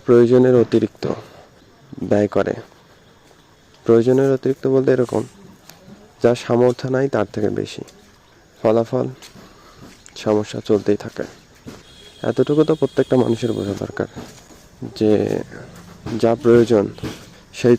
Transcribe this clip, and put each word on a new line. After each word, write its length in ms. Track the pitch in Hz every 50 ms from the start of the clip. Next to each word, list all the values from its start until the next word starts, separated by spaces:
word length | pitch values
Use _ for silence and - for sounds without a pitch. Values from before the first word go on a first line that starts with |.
| -
প্রয়োজনের 480 | - 120 120 120 117 127 127 127 127 127 120 113
অতিরিক্ত 420 | 110 - 113 110 104 - _ - - - - - - - - - - _ _ _ _ _ _ _ _ - - 95 98
ব্যয় 200 | 104 101 104 101 -
করে। 180 | 101 95 95 - - - - _ _ _ _ _ _ _ _ _ _ _ _ _ _ _ _ _ _ _ _ _ _ _
প্রয়োজনের 420 | - 113 117 113 127 127 131 135 139 135
অতিরিক্ত 280 | 131 - 135 135 - - 135 131
বলতে 160 | 135 131 135 131
এরকম, 260 | 127 123 - - 107 - - - - - - - _ _ - - - - - - - - - _ _ -
যার 160 | 117 123 - -
সামর্থ্য 400 | - 123 120 123 123 123 - - 131 131
নাই 120 | 127 135 139 -
তার 140 | 110 104 101 -
থেকে 140 | 110 104 101 98 101
বেশি, 240 | - 101 - - - - - - _ _ _ _ _ _ _ _ _ _ _ _
ফলাফল 460 | - 113 110 117 113 - 131 127 123 131 131 - - - - - - - - _ _ - - - - - - - _ - - - -
সমস্যা 340 | 110 107 107 104 - - 117 - -
চলতেই 300 | 110 101 - - 104 - -
থাকে। 200 | 110 - - - - - - _ _ _ _ _ - - - - - - - - - - - -
এতটুকু 400 | 120 117 - 127 - 147 151 156 156
তো 60 | 160 -
প্রত্যেকটা 360 | 139 131 - - 131 - 135
মানুষের 340 | 127 113 117 113 113 123 113 107
বোঝা 220 | 104 98 101 98 95 101
দরকার 260 | - - - - - - 117 117 - - - - - - - - - - - 127 113 - -
যে 140 | 110 107 107 104 104 104 - 50 - - - - - - - - - - - - - - 120 107 117
যা 100 | 113 117 117 -
প্রয়োজন, 420 | 120 117 120 120 110 120 104 101 101 - - - 107 - - - - - - - _ - -
সেই 180 | - 120 120